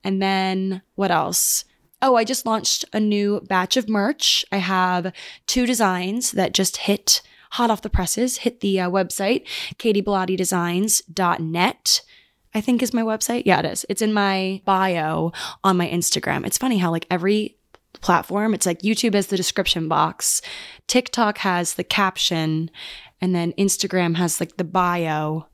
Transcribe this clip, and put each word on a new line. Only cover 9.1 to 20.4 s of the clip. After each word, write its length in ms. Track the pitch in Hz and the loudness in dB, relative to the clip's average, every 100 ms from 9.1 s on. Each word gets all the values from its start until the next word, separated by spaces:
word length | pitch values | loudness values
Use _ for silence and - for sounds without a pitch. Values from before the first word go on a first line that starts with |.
| - 196 254 - - - - | -2 0 0 -2 -10 -10 -4
Katie 240 | 226 202 | 0 2
Bellotti 340 | 202 196 185 185 | 2 0 0 0
Designs 640 | 185 185 175 175 214 - | 0 0 0 0 2 0
dot 380 | - 165 180 170 | -2 0 0 0
net. 640 | 160 170 196 - - - - - _ _ _ | -2 0 0 0 0 0 -2 -20 _ _ _
I 80 | 220 | -4
think 200 | 214 240 | 0 0
is 120 | 247 | 0
my 80 | 240 | -2
website. 400 | 226 220 - 240 | -2 -2 -2 -2
Yeah, 140 | - 180 | 2 2
it 80 | - | 0
is. 180 | - - | -6 -6
It's 100 | 202 | -2
in 140 | 214 | 0
my 480 | 214 202 190 190 190 | 2 2 0 -2 -4
bio 680 | - 190 190 170 156 160 165 - - - | 0 2 2 0 -2 -2 -2 -4 -12 -2
on 140 | 190 180 | 2 2
my 100 | 175 | 2
Instagram. 600 | 175 170 - - 139 - | 0 0 -2 -2 -4 -2
It's 100 | - | -2
funny 220 | 262 214 | 0 2
how, 120 | 180 | 2
like, 160 | 165 - | -2 -2
every 480 | 175 185 214 214 _ _ - _ - | -2 2 0 -2 _ _ -20 _ -6
platform, 540 | - 170 - 190 220 | 2 2 2 -2 0
it's 100 | 208 | 0
like 160 | 185 170 | 0 0
YouTube 320 | 208 220 233 | 0 0 2
has 140 | 202 190 | 0 0
the 100 | 185 | -2
description 520 | 175 - 185 170 160 | -2 -2 -2 -2 0
box, 520 | 156 160 - - - | 2 0 0 -2 -2